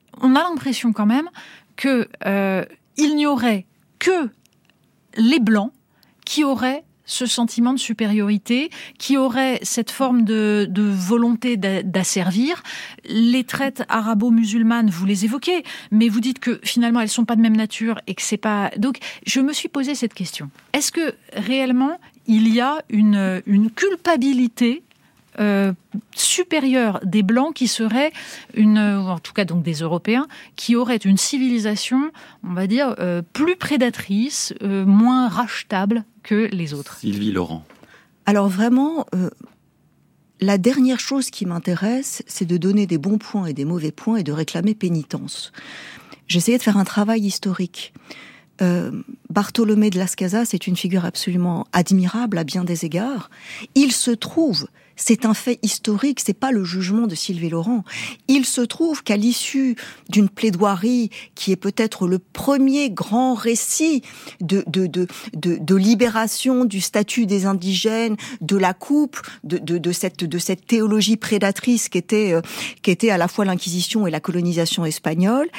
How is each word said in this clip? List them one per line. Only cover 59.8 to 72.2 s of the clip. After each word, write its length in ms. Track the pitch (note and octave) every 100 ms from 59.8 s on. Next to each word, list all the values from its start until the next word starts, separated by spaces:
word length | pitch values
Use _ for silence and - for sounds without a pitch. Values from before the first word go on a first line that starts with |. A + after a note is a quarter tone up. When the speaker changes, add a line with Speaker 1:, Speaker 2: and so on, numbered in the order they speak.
| - - -
Speaker 3:
d'une 180 | G#3+ G3
plaidoirie 840 | - A3 F3 G3+ F#3+ G#3+ B3 A3 - - -
qui 160 | -
est 40 | F#3
peut-être 520 | G3 - A3 - F3+
le 100 | F#3
premier 720 | - - - C#4 C4+ C#4 C#4
grand 460 | F3+ - A3 B3+ A#3
récit 640 | A3+ A#3 - - D#4+ C#4+ - - - -
de, 220 | E3+ G3 -
de, 220 | F#3+ F#3
de, 180 | E3+ F3+ - - D#3
de, 220 | F3 E3+
de 140 | E3 F#3+
libération 920 | F#3+ A3+ A#3+ A3 A3 - B3+ B3+ B3
du 160 | G3
statut 460 | - G#3+ G#3 - G#3+
des 180 | G3+ F#3+
indigènes, 720 | G3 F3+ F#3+ A3 A3+ A#3 G#3+ - B3
de 160 | D#3+ G3
la 160 | F#3
coupe, 480 | F#3 - D4 D4 - - -
de, 160 | - F3
de, 180 | D3 E3+
de 140 | E3+
cette, 320 | F3 F#3 -
de 140 | E3+ E3+
cette 260 | - F3+ -
théologie 520 | A3+ G#3+ G#3+ G#3 A3
prédatrice 720 | - G#3 G3 G3 - A#3+ -
qu'était, 440 | F3+ F3 G#3+